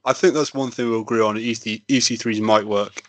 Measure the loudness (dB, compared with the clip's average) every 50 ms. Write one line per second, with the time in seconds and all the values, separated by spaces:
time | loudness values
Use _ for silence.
0 | _ -2 0 4 4 4 4 2 -2 -2 -2 -4 -4 -4 -4 -4 -2 -2 -2 -2
1 | -2 -2 0 2 2 2 0 -2 -4 -4 -6 -4 -4 -6 -8 -8 -2 0 0 0
2 | 2 0 -2 -2 -2 -2 -2 0 2 4 4 4 4 2 -2 -2 -2 -2 -8 -16
3 | -6